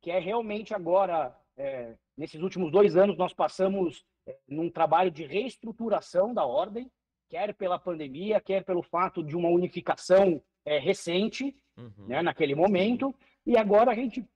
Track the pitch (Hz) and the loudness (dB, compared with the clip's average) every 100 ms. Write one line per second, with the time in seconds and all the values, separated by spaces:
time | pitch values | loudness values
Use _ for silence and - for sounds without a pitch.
0 | 170 180 175 226 226 208 208 214 170 185 | -2 -4 -2 -4 -4 -8 -8 -8 0 2
1 | 190 170 135 - _ - 139 135 120 113 | 2 0 -4 -8 _ -10 -8 -8 -12 -16
2 | _ - 156 156 180 180 175 165 208 165 | _ -14 -14 -8 -8 -4 0 4 6 6
3 | 202 165 180 - 160 - 190 196 175 - | 4 2 -4 -2 -4 0 -2 0 -4 -6
4 | _ _ - - _ 147 170 170 160 156 | _ _ -18 -18 _ -6 -6 -2 2 4
5 | 185 151 156 165 254 - 233 - 226 190 | 2 -2 -8 -6 -6 -8 -16 -8 -2 -2
6 | - 175 202 233 147 127 190 208 254 _ | -2 -2 0 0 -2 -2 -4 -6 -14 _
7 | _ _ _ 165 208 - 180 175 - 165 | _ _ _ -8 -6 -4 -4 -4 -4 -8
8 | 147 131 202 208 - 190 180 180 - 165 | -8 -8 -2 -2 0 -4 -2 -4 -2 -2
9 | 185 - 156 160 170 175 175 - - 151 | -2 -4 -6 -2 2 2 2 -4 -4 -6
10 | - 185 196 151 _ _ - 151 139 196 | 4 6 6 2 _ _ -2 -2 0 -2
11 | - 175 220 - 277 - _ - 120 101 | 0 -2 -2 -4 -8 -8 _ -20 -20 -18
12 | 101 131 170 - 151 139 185 190 196 240 | -6 -2 -2 0 0 2 2 4 2 0
13 | 269 - _ _ - 233 214 208 240 226 | -4 -6 _ _ 2 2 6 6 6 2
14 | 254 254 196 | -4 -6 -12